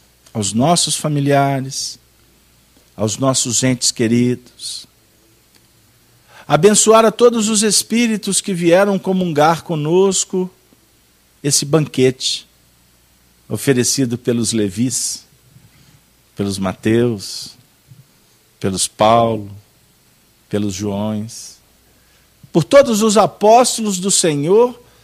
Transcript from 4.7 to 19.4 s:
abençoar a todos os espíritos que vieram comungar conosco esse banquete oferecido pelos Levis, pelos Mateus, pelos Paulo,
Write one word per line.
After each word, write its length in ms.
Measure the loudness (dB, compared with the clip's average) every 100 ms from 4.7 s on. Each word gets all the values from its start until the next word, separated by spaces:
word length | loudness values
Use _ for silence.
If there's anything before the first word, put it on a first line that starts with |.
| -14 -18 _ _ _ _ _ _ _ _ _ _ _ _ _ _ -18 -2
abençoar 580 | 4 4 4 4 4 4
a 60 |
todos 380 | 4 2 2 -2
os 140 | 0
espíritos 760 | 0 0 -2 -2 0 -2 -4 -6
que 140 | -4
vieram 460 | -2 2 4 4 0
comungar 640 | -2 -2 -2 2 2 0
conosco 840 | -4 -6 0 2 2 0 -4 -4 -6 _ _ _ _ _ _ _ _ _
esse 220 | -4 -4 0
banquete 800 | 0 0 0 0 0 -6 -8 -12 _ _ _ _ _ _ _ _ _ -12
oferecido 680 | -4 0 0 0 -2 -2 -4
pelos 360 | -2 -2 -2
Levis, 720 | -2 -2 -2 -4 -4 -8 -10 -16 _ _ -20 _ _ _ _ _ _ _ -8
pelos 200 | -6 -4
Mateus, 920 | -6 -4 0 2 0 -4 -10 -14 -16 -20 _ _ _ -20 _ _ _ _ _ _
pelos 260 | -6 -4 -4
Paulo, 640 | 0 4 4 2 -2